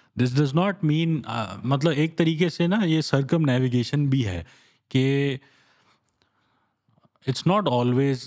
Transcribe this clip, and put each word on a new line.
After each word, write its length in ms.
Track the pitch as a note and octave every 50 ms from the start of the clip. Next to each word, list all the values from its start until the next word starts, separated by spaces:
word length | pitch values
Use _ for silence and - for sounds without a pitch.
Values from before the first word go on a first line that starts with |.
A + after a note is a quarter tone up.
| _ _ _ A2
this 220 | B2 B2 B2 C#3
does 140 | D3+ C#3 C3
not 200 | E3 F3+ G3+ G3 F#3+ -
mean, 400 | D3+ D3+ D#3 E3 E3 D#3+ D3 -
uh, 400 | - A2+ A#2 A2 F#2 F#2+ G2 G2+
मतलब, 280 | B2 C#3 C3+ C#3 E3+ D#3
एक 260 | C#3 D#3 D#3+ D#3+ -
तरीके 320 | E3+ D#3+ E3 D3+ F3+ F3
से 160 | - - E3+
ना, 100 | E3+ F#3+
ये 260 | A3 G#3+ E3+ D#3+ D#3+ D3
circumnavigation 960 | - - C#3 C#3 C3 - E3+ D#3+ C#3 B2+ B2+ C3 B2+ A#2+ B2 A#2 - - C#3+
भी 240 | C#3+ C#3 C3 C3+ A#2+
है 240 | G2+ F2+ F2 D#2+ - - _ _ _ _ _ _ _ -
कि 420 | C3 C3 C3+ C#3 C#3 C#3 C#3 C3+ C3 - _ _ _ _ _ _ _ _ _ _ _ _ _ _ _ _ _ _ _ _ _ _ _ _ _ _ _ _ _ _ _ _ _ _ _ _ -
it's 180 | B2+ - -
not 180 | E3 F#3 G#3 G3+
always 520 | D3 B2 B2 B2 B2 B2 B2+ C#3 C#3 C3+ B2+ -